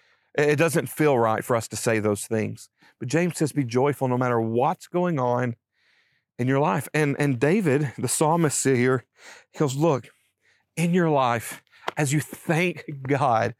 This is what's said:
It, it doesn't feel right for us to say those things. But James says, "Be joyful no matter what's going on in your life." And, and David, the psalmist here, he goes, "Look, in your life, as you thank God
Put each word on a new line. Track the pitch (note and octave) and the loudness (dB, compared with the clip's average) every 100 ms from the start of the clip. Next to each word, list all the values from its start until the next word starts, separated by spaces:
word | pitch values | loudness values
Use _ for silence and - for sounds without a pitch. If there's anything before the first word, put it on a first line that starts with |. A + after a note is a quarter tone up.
| _ _ _ | _ _ _
It, | - D3 | 0 2
it | C#3+ | 2
doesn't | E3 D3+ B2+ | 2 0 -4
feel | - D3+ B2+ | 0 2 4
right | A2+ G#2+ | 2 0
for | - | 0
us | A#2 - | -2 -2
to | A2+ | -4
say | - A2+ | -2 0
those | G#2 G#2 - | 0 -2 -2
things. | A2 G#2 A2 - _ _ _ | -4 -4 -8 -18 _ _ _
But | B2+ | -4
James | D3+ F3 - | -2 -2 -2
says, | D#3 | -2
"Be | - | -2
joyful | B2+ B2 C#3+ C#3+ C3 | -2 0 0 0 -2
no | B2 | 0
matter | B2+ A#2+ | 0 0
what's | A2+ A#2 C#3+ F3+ - | 0 0 0 -2 -6
going | F3 F3+ D#3 | -4 -2 -2
on | B2 B2 B2 A#2 _ _ _ _ _ _ _ - | 0 0 -2 -6 _ _ _ _ _ _ _ -4
in | B2 | 0
your | C3+ | 2
life." | D#3 F#3 - | 0 -2 -2
And, | D3+ D3 C3+ | -2 0 0
and | C#3+ B2 | -2 2
David, | C#3 A3 F3 C3+ D3 - | 2 2 2 0 0 -4
the | A#2 | -4
psalmist | - D3+ E3+ D#3 - | 0 0 2 0 0
here, | C3+ B2+ B2+ C3 - _ - - _ | 2 2 2 0 -4 _ -20 -20 _
he | - | -4
goes, | D3 C3+ | -2 0
"Look, | E3 C3 - _ _ _ _ _ _ | 0 0 -4 _ _ _ _ _ _
in | - E3+ | -4 0
your | F3+ E3 | 2 2
life, | C#3+ B2+ A#2 - - _ _ - - | 2 2 0 -4 -14 _ _ -8 -4
as | D3 | 0
you | D3+ | 0
thank | - - - E3 F3+ - - C#3+ C3 | -2 -8 -2 0 0 -4 -12 -10 -2
God | C#3 C#3+ A2+ A2 | 0 2 2 0